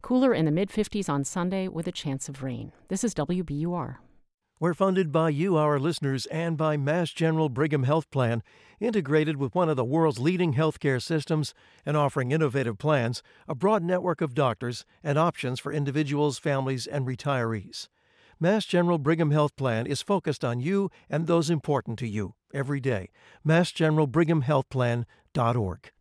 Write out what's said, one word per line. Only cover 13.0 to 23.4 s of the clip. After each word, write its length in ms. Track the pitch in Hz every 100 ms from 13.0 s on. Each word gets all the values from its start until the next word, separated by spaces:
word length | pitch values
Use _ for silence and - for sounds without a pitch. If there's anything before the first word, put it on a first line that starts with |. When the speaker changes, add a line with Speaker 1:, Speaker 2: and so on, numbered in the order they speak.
| 117 123 _ _ -
Speaker 2:
a 60 |
broad 280 | 143 190 214
network 380 | 170 180 180 160
of 140 | 156
doctors, 500 | 120 135 110 120 123 - _
and 140 | 156 143
options 420 | 170 - 127 123
for 140 | -
individuals, 640 | 147 143 139 147 143 147 127
families, 480 | 156 139 131 131 117
and 200 | 143 127
retirees. 840 | 127 143 135 113 113 - - - _ _ _ _ _
Mass 280 | 160 214 -
General 320 | 175 175 170
Brigham 320 | 139 165 160
Health 260 | 151 147 -
Plan 300 | 131 110 135
is 160 | 143
focused 420 | - 196 - 139
on 160 | 127 120
you 300 | 135 196 196 - _
and 180 | 147 165
those 220 | 170 156
important 500 | 165 - 139 113 110
to 60 | 117
you 280 | 104 98 - _
every 260 | 139 135 143
day. 300 | 131 110 90 _ - -